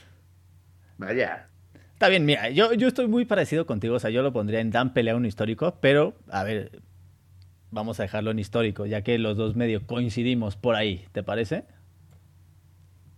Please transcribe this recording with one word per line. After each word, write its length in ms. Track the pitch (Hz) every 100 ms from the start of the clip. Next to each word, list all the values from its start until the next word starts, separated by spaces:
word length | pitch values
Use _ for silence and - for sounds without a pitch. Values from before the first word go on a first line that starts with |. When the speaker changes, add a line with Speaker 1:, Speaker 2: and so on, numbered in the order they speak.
| - - _ _ _ - _ - _ -
Speaker 1:
vaya. 500 | 95 120 95 85 - _ - - -
Speaker 2:
Está 160 | - 220
bien, 160 | 190 147
mira, 240 | 127 113
yo, 240 | 143 226
yo 160 | 233 254
estoy 180 | 247 240
muy 160 | 240
parecido 420 | 240 202 143 156 165
contigo, 300 | 110 113 120
o 40 |
sea, 100 | 110
yo 120 | 117
lo 120 | 139
pondría 260 | 123 104 110
en 100 | 113
Dan 220 | 117 127
Pelea 220 | 127 113 117
un 100 | 117
histórico, 520 | 101 107 113 165 -
pero, 340 | 135 143 170 - -
a 140 | 98
ver, 380 | 101 107 - - - - - _ _ - - _ -
vamos 280 | 113 113 107
a 40 |
dejarlo 260 | 101 107 107
en 80 | 110
histórico, 480 | 101 117 113 98 -
ya 160 | 107
que 160 | 104 117
los 180 | 110 104
dos 200 | 110 107
medio 320 | 120 107 -
coincidimos 680 | 120 123 113 120 123 107 101
por 180 | 123 110
ahí, 320 | 110 90 -
¿te 120 | 110
parece? 420 | 95 107 117 175 - - - _ - - _ _ _ _ _ _ - _ -